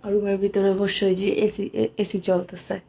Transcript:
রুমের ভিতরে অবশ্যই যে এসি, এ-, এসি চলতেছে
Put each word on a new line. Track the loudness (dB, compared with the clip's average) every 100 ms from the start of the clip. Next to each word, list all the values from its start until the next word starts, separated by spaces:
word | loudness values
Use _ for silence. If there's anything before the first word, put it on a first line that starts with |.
রুমের | 0 0 2 0
ভিতরে | 0 2 2
অবশ্যই | 2 0 0 0
যে | 2 0
এসি, | 2 0 -2 -6
এ-, | -2 -2 -2
এসি | -2 -2
চলতেছে | 0 0 0 -8 -6 -8